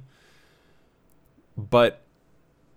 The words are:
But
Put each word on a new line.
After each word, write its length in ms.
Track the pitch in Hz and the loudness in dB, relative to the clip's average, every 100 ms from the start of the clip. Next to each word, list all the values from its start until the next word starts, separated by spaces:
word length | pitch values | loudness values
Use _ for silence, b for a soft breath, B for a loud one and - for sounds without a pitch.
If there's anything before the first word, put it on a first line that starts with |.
| b b b b b b b b b _ _ - _ - _ - | b b b b b b b b b _ _ -20 _ -20 _ -14
But 440 | 101 120 120 - - _ _ - _ _ - | 0 2 2 -2 -20 _ _ -20 _ _ -20